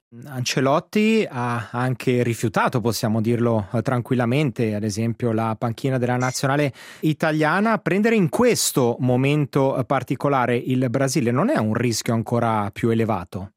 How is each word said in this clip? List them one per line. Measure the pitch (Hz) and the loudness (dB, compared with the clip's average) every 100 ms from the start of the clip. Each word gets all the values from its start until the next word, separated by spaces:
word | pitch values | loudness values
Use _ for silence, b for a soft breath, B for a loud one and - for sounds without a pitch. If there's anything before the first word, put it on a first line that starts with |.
| _ 117 | _ -20
Ancelotti | - 131 123 - 135 151 - 214 214 220 180 | -12 -6 -4 0 2 2 0 0 2 2 0
ha | 131 120 117 107 | -4 -4 -4 -6
anche | 123 127 127 - 123 | -4 -2 -2 0 2
rifiutato, | 120 113 113 - 233 127 | 0 0 -2 0 0 0
possiamo | 107 107 117 110 | 0 0 0 0
dirlo, | 110 120 120 113 98 | 0 0 2 0 -2
eh, | 117 | -2
tranquillamente, | 110 123 113 123 117 135 151 107 113 104 | 0 -2 0 0 2 2 0 0 -2 -2
ad | |
esempio | 107 101 113 107 120 | -2 -2 -4 -2 -2
la | 110 113 110 | 0 -2 -2
panchina | 120 113 139 131 | -4 -4 -2 -2
della | 120 123 | 0 0
nazionale | 127 - 135 143 143 B B B | -2 -2 0 0 0 B B B
italiana. | 156 151 160 156 151 180 220 220 | -2 0 0 2 2 2 2 0
Prendere | - 185 220 226 | 0 0 2 2
in | 165 | 2
questo | - 240 185 - - 120 117 | 2 2 2 0 2 2 2
momento, | 123 123 139 151 143 143 135 131 | 0 2 2 2 0 2 2 0
eh, | |
particolare | 127 135 127 135 147 135 120 120 | 0 -2 -2 -2 0 2 2 0
il | - 127 127 | 0 0 0
Brasile | 127 135 127 117 | 0 0 0 0
non | 123 214 | 2 2
è | 311 | 0
un | 110 | 0
rischio | 107 123 110 - | 0 -2 -2 -2
ancora | 113 107 117 117 110 101 | -2 0 0 0 0 -2
più | - 117 | -2 0
elevato? | 113 110 101 90 98 95 | 2 0 -2 -6 -10 -12